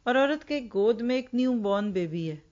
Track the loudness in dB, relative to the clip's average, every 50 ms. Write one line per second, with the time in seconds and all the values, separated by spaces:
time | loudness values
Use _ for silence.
0 | _ 0 2 4 4 2 2 -2 -4 -4 -4 -4 -4 -4 -2 2 2 2 2 2
1 | 0 0 -2 -2 -2 -2 -2 0 2 2 0 0 0 0 0 0 0 -2 -2 -2
2 | -2 -2 -4 -4 -4 -6 -6 -8 -12 _